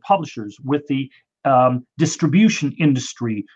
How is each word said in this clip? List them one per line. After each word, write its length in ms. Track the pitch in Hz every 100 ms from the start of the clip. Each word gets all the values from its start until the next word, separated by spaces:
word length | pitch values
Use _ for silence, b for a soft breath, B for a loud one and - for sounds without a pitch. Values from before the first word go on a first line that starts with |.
| -
publishers, 500 | 196 147 - 104 -
with 220 | 131 147 147
the, 240 | 135 135 b b _
um, 420 | 139 131 127 127 - -
distribution 760 | 160 - 160 156 214 214 143 -
industry, 680 | 156 131 120 - 120 104 98